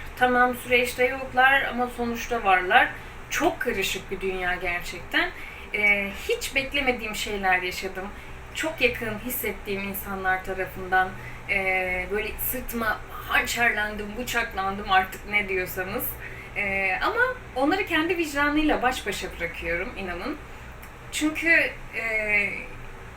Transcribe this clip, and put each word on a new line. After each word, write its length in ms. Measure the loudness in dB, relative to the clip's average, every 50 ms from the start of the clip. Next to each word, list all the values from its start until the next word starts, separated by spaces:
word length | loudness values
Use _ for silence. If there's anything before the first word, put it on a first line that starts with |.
| -8 -8 0 2
Tamam 380 | 4 6 6 6 4 4 2
süreçte 500 | 0 0 2 4 4 4 2 2 2 2
yoklar 560 | 2 0 -2 -6 -2 4 6 6 8 8 6
ama 260 | 4 0 -2 -2 -2 -2 -2 -2
sonuçta 460 | -2 -2 -2 -2 -2 -2 -2 2 4
varlar. 460 | 6 6 6 6 8 8 8 6 6 2 -6 -12 -14 -14 -14 -10 -6
Çok 300 | -2 2 2 2 2 0
karışık 520 | -2 -2 0 0 0 -2 -2 -4 -6 -6
bir 100 | -6 -4
dünya 340 | -2 -2 -2 -2 0 -2 -2
gerçekten. 760 | -2 -2 -2 -2 -2 -4 -6 -8 -10 -6 -2 0 0 0 0 -2 -8 -10 -12 -12 -12 -10 -6 -2
Ee, 380 | 2 4 4 4 4 2 -2 -4 -4 -2 -2
hiç 260 | -2 -2 -2 -2 -2
beklemediğim 600 | -2 -2 0 0 0 0 0 0 -2 -4 -6 -6
şeyler 460 | -6 -4 -4 -4 0 2 2 2 2
yaşadım. 460 | 2 -2 -4 -4 -6 -6 -6 -6 -8 -8 -10 -12 -14 -14 -14 -14 -14 -10 -8
Çok 260 | -4 -4 -4 0 2
yakın 380 | 2 2 2 0 -4 -4 -4 -4 -4
hissettiğim 580 | -4 -4 -2 -2 -4 -4 -6 -6 -4 -4 -4 -4
insanlar 600 | -4 -6 -6 -6 -6 -6 -2 0 0 0 0 0
tarafından, 680 | -4 -4 -4 -4 -6 -6 -8 -2 2 4 4 4 2 0 -8 -10 -10 -12 -8 0 4
e, 580 | 6 6 6 6 4 2 2 2 0 0 0 0
böyle 200 | 0 0 0 -2 -2 -2
sırtıma 640 | -2 -2 -2 -2 -4 -4 -2 0 0 0 0 -2 -4 -10 -10 -8 -2 2
hançerlendim, 760 | 2 2 2 2 2 2 4 4 4 2 0 -2 -2 -4 -6 -6 -6 -6
bıçaklandım 720 | -4 -2 0 0 0 -2 -2 -2 -2 -2 -2 -2 0 4
artık 380 | 4 4 4 2 -2 -10 -6 -2
ne 200 | 0 0 0 2
diyorsanız. 560 | 0 -2 -2 -2 -2 -4 -4 -2 -4 -4 -4 -4 -6 -6 -10 -12 -12 -12 -12 -8 -4
E, 400 | -4 -2 0 0 0 2 2 0 2
ama 200 | 0 2 4 4 2 2 2 -2 -8 -6 -2
onları 300 | 2 2 4 4 2 2
kendi 320 | 2 2 2 2 2 2 0
vicdanıyla 640 | 0 0 0 2 2 4 4 4 4 4 4 4
baş 260 | 2 0 0 0 -2 -4
başa 200 | -4 -4 -4 -6 -6 -4
bırakıyorum 560 | -6 -6 -6 -4 -4 -2 -2 -2 -4 -6 -8 -8
inanın. 400 | -8 -6 -6 -6 -6 -6 -8 -8 -10 -14 -14 -14 -14 -14 -14 -14 -14 -14 -14 -14 -12 -8
Çünkü, 380 | -4 0 0 0 0 2 4 4 6 6 4 2 -2 -8 -12 -10 -8
e, 540 | -6 -4 -2 -2 0 0 2 4 2 2 2 -2 -6 -8 -10 -12 -12 -12 -12 -12 -14 -14 -14 -14